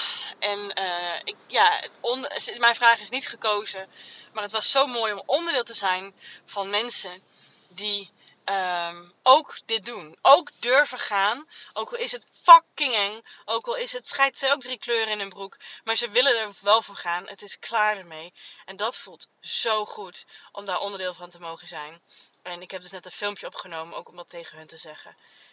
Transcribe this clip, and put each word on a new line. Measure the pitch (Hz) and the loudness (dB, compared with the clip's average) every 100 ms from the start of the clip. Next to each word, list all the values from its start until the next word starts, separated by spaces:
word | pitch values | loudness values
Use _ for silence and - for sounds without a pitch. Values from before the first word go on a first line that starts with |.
| - - - - | 0 -6 -12 -6
en, | 208 202 202 | -4 -4 -6
eh, | 190 185 175 175 165 | -6 -4 -4 -4 -6
ik, | - 170 - | -8 -12 -2
ja, | 240 185 156 - - | 4 4 4 -2 -6
on-, | 220 254 262 - - 233 | -4 -4 -6 -6 -8 2
mijn | 240 | 4
vraag | 226 240 226 | 6 6 6
is | 208 | 2
niet | 254 - | -6 -6
gekozen. | 233 220 208 214 196 190 - - - - | -4 0 0 -2 -8 -12 -16 -20 -20 -12
Maar | 220 | -8
het | 208 | -6
was | 214 - | -2 0
zo | 269 269 | 2 2
mooi | 240 220 | 0 -2
om | 202 - | -2 0
onderdeel | 285 339 285 | 0 2 -2
te | 233 | -4
zijn | - 196 185 196 - - - | -4 -2 -2 -6 -16 -20 -20
van | - 202 196 | -10 -8 -2
mensen | 208 240 - 185 180 _ _ - _ _ | -2 -2 -6 -10 -14 _ _ -20 _ _
die, | 175 208 202 190 _ - _ | -10 -6 -6 -8 _ -20 _
ehm, | - 196 180 175 170 175 175 _ | -4 -2 -2 -2 -4 -8 -16 _
ook | 262 294 - - - | 6 8 6 -10 -6
dit | 226 | -6
doen. | 190 226 156 165 | -6 -10 -12 2
Ook | - 320 285 - | 8 8 6 -6
durven | 240 262 285 247 | 2 4 4 -2
gaan. | - 202 202 254 311 - - | -2 0 2 0 -8 -20 -14
Ook | - 220 | -10 -8
al | - | -4
is | 262 | -6
het | 240 - _ | -6 -12 _
fucking | - 330 - - 285 | 10 10 10 -2 0
eng. | 226 202 220 - - | 2 0 -2 -14 -16
Ook | - 226 240 | -4 -4 -2
al | 196 | -4
is | 247 | -4
het, | 247 - | -6 -6
scheidt | - 269 - | 2 2 2
ze | 269 | 0
ook | 269 | 0
drie | 254 247 | -2 -10
kleuren | - 233 220 | -2 -2 0
in | 214 | -4
hun | 196 | -6
broek. | 185 196 - - - | -8 -12 -14 -20 -10
Maar | 220 220 | -4 -2
ze | 233 | 0
willen | 214 269 233 | 2 2 2
er | 214 196 | -2 -2
wel | 202 226 | 4 4
voor | - 190 | 2 -8
gaan. | 180 175 190 | -4 -4 -6
Het | 202 | -14
is | 202 - | -14 -12
klaar | - 233 214 202 | -4 0 2 0
ermee. | 175 156 170 - - - | -8 -16 -16 -18 -20 -20
En | - 190 | -16 -6
dat | 214 - | -6 -6
voelt | 202 170 - _ | -14 -18 -20 _
zo | - - 240 220 | -8 -4 0 -2
goed | 208 214 185 - - - - | -2 -8 -14 -14 -18 -20 -16
om | - | -12
daar | 202 180 | -6 -4
onderdeel | 202 196 185 | -4 -4 -6
van | 175 180 | -8 -14
te | 175 | -14
mogen | 170 165 170 | -14 -12 -12
zijn. | 165 147 170 _ - - _ | -12 -12 -16 _ -20 -20 _
En | 180 175 | -12 -12
ik | 180 | -10
heb | 190 | -12
dus | 180 | -12
net | 185 175 | -14 -14
een | |
filmpje | - 208 202 185 | -8 -6 -6 -10
opgenomen, | - 180 165 165 170 | -12 -10 -10 -10 -12
ook | 170 | -14
om | 175 | -16
dat | 175 | -16
tegen | 175 165 156 | -14 -14 -16
hun | 156 | -18
te | 160 | -18
zeggen. | 160 151 - - _ - - | -16 -18 -20 -20 _ -20 -20